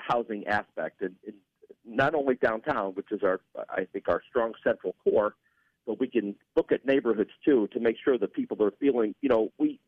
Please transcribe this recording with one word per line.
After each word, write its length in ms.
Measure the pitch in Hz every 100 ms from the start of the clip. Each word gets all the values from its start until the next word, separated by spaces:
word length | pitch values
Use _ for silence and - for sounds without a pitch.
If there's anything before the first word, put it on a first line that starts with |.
| -
housing 400 | 123 113 104 -
aspect. 540 | 104 - - 78 -
And, 160 | 92 92 104
and 80 | 104 _ _ - -
not 300 | 117 117 143
only 220 | 156 139 123
downtown, 560 | 120 110 151 127 98
which 180 | 92 -
is 140 | 101
our, 160 | 98 95 _ - -
I 200 | - 92
think, 160 | 98 90
our 140 | 87 -
strong 240 | 123 113 -
central 320 | - 110 92 -
core, 320 | 202 117 104 - _ _ _ _
but 160 | - 107
we 80 | 127
can 260 | 117 101 101 _ 165
look 160 | -
at 120 | -
neighborhoods, 460 | 131 135 117 104 98 -
too, 240 | 160 127 101
to 60 | 117
make 180 | 117 107
sure 140 | 147 120
that 160 | 98
people 260 | - 123 101
are 120 | 104
feeling, 420 | - 143 120 107 -
you 80 | 139
know, 240 | 113 110 -
we, 220 | 151 131